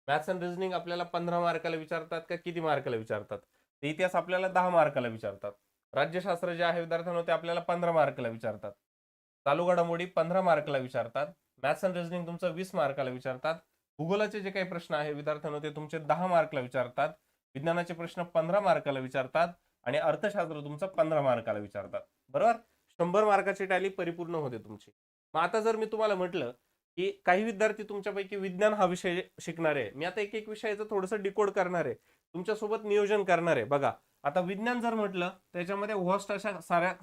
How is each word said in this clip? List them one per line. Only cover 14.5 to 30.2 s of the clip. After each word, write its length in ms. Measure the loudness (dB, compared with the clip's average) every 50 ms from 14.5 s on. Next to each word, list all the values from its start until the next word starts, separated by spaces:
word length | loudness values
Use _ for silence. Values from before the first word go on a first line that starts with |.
काही 140 | -4 -4 -4
प्रश्न 300 | -4 -6 -8 -4 -2 -2
आहे 180 | -2 -2 -2 -4
विद्यार्थ्यांनो, 460 | -4 -4 -4 -4 -2 -4 -6 -6 -4
ते 100 | -6 -6
तुमचे 300 | -8 -8 -8 -8 -8 -4
दहा 280 | 0 0 0 2 2
मार्काला 340 | 4 4 4 4 4 0 -4
विचारतात. 480 | -4 -2 -2 -2 -2 0 0 0 -2 -2 -2 -8 _ _ _ _ _ _ -10
विज्ञानाचे 380 | -4 -2 0 0 0 -2 -4 -6
प्रश्न 300 | -8 -8 -8 -6 -6 -6
पंधरा 360 | 0 0 0 2 4 2 4
मार्काला 400 | 4 4 4 4 2 0 -2 -2
विचारतात 480 | -4 -2 -2 -2 -2 0 0 0 0 0 -2 -8 _ _ _ _ _
आणि 140 | -2 0
अर्थशास्त्र 640 | 2 2 2 0 2 -2 -2 0 -2 -2 -2 -4 -8
तुमचं 280 | -8 -8 -6 -6 -6
पंधरा 340 | -2 0 2 2 4 2 2
मार्काला 380 | 4 4 2 2 0 -2 -4 -4
विचारतात, 420 | -4 -6 -8 -10 -8 -6 -8 -10 -10 -12 _ _ _ _
बरोबर? 240 | 0 2 4 4 2 2 -4 _ _ _ _ _ _
शंभर 280 | -2 0 2 4 4 6
मार्काची 400 | 6 4 4 4 0 -2 -2 0
टॅली 240 | 0 2 2 2 0
परिपूर्ण 460 | -2 -2 -4 -4 -4 -6 -6 -4 -4
होते 220 | -4 -4 -4 -6
तुमची. 340 | -8 -10 -12 -16 -16 -18 -20 _ _ _ _ _ _ _ _ 0
मग 80 | 0
आता 180 | 0 2 2 2
जर 160 | 2 2 2
मी 100 | 2 0
तुम्हाला 300 | -2 0 0 2 2 2
म्हटलं 360 | 0 0 -2 -2 -2 -4 -4 -6 -10 _ _ _ _ _ _ _
की 160 | -4 -2 -2 -4 0 _
काही 180 | 4 4 4 2
विद्यार्थी 400 | 0 0 0 0 0 0 -2 -8
तुमच्यापैकी 520 | -8 -8 -6 -6 -4 -4 -4 -6 -6 -6
विज्ञान 380 | -6 -6 -6 0 2 4 4 6
हा 120 | 4 4
विषय 360 | 4 2 0 0 0 0 -2 -4 -6 _ -12
शिकणार 360 | -10 -10 -4 0 0 2 2
आहे, 160 | 2 0 -2
मी 140 | -4 -6 -6
आता 160 | -4 -2 -4